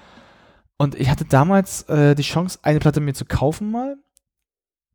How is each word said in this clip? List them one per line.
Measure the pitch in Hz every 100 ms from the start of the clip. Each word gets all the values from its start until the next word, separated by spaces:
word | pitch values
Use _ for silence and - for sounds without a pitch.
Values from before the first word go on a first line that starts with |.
| - - - _ _ _ _ -
Und | 143
ich | 139 131
hatte | 139 156
damals, | 135 160 196 190 - -
äh, | 151 147
die | 147
Chance, | 139 156 185 -
eine | 143 151
Platte | 151 151
mir | 147 139
zu | -
kaufen | - 135 160 208
mal. | 233 269 277 _ _ _ _ _ _ _ _ _